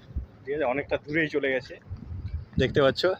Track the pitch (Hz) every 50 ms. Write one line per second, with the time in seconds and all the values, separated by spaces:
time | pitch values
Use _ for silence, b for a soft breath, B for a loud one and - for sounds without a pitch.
0 | - - - - - - - - - 131 143 156 147 120 123 143 143 - 156 139
1 | - 143 147 165 160 147 - 147 139 135 131 127 123 - 170 - - - - -
2 | - - - - - - - - - - - - 131 127 - 151 139 135 123 -
3 | - 180 185 -